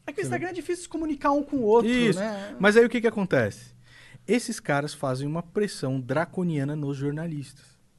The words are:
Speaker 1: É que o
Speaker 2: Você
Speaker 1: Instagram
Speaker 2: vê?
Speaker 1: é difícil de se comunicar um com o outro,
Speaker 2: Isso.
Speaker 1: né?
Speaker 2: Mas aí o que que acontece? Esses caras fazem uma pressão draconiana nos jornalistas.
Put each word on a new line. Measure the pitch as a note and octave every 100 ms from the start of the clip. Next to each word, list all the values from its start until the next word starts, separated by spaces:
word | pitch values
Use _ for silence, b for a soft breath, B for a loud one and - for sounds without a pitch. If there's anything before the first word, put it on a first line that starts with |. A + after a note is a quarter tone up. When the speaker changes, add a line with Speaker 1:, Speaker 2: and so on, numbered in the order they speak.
| -
Speaker 1:
É |
que | D4
o |
Speaker 2:
Você | F#4
Speaker 1:
Instagram | F4 F4
Speaker 2:
vê? |
Speaker 1:
é | F#4
difícil | D4 F4
de |
se | -
comunicar | D#4+ D#4+ C#4+ D4
um | C#4+
com | C#4+ C#4
o |
outro, | G#3+ A3+ A3
Speaker 2:
Isso. | B3 A#3 F3
Speaker 1:
né? | A3 - - -
Speaker 2:
Mas | F#3+ G#3+
aí | A#3
o |
que | B3
que | A3+
acontece? | G#3+ F#3 C#3+ G#2+ - - - B B B B -
Esses | A#3 - A3
caras | - C#3+ D3
fazem | - C3+ B2+ C#3+
uma | D#3+
pressão | E3+ - G#3 - C3+ C3
draconiana | B2 C3+ F3 - F3+ D3+ C#3 D3+
nos | C#3+ C#3
jornalistas. | C#3+ D3 E3+ D3+ C3 - - _ _